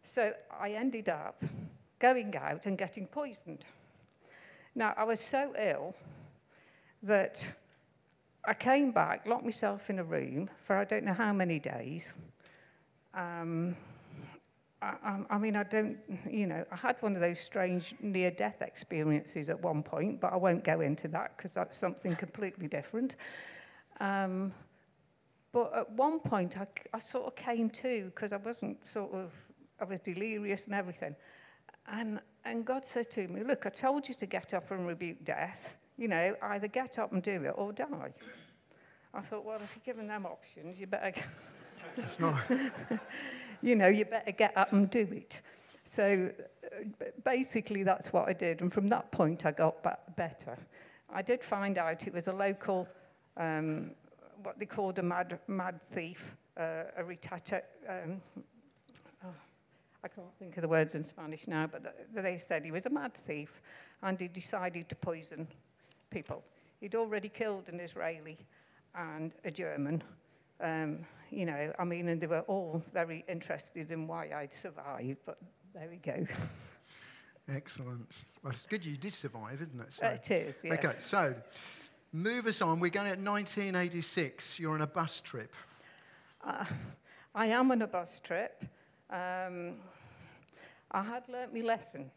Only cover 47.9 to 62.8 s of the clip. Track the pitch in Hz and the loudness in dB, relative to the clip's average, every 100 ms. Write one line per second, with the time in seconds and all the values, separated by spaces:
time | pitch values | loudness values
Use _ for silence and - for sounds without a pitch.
47.9 | 185 - 175 - 180 175 165 180 208 196 | 4 6 4 4 4 2 4 2 4 6
48.9 | 240 - - 160 165 156 151 160 - 170 | 4 2 6 6 6 2 6 6 6 0
49.9 | - - - 165 - - 120 - - - | -2 -6 -4 -4 -4 -10 -10 -14 -20 -20
50.9 | - - - 185 247 - 202 196 180 165 | -20 -8 -6 0 0 2 2 2 2 2
51.9 | 170 - 175 170 190 196 190 - 185 180 | 0 -2 -2 -2 2 2 2 0 0 0
52.9 | - - _ _ - 165 156 160 151 - | -10 -20 _ _ -2 0 2 0 -2 -4
53.9 | - - - - - 196 - 208 - 190 | -12 -20 -20 -20 -12 -10 -8 -6 -2 0
54.9 | 185 175 175 180 175 - 196 185 175 - | 2 2 2 0 -4 -4 -2 -2 -6 -8
55.9 | 190 165 180 - - _ - 165 160 165 | -6 -6 -10 -14 -16 _ -6 -4 -4 -6
56.9 | - 175 175 - 175 - 196 - - - | -6 -8 -8 -8 -8 -2 -4 -4 -14 -10
57.9 | 185 165 190 - - - - _ _ _ | -6 -6 -8 -10 -16 -16 -20 _ _ _
58.9 | - - _ 185 160 - _ _ _ _ | -20 -20 _ -16 -16 -20 _ _ _ _
59.9 | _ 185 - 180 _ 185 165 165 160 185 | _ -12 -12 -18 _ -10 -2 6 6 6
60.9 | 160 156 - 156 156 - 160 156 151 - | 0 -6 -8 -10 -8 -2 0 0 -4 -12
61.9 | - - 220 185 175 - 160 160 185 | -14 -8 -2 -2 -2 -2 -2 0 -4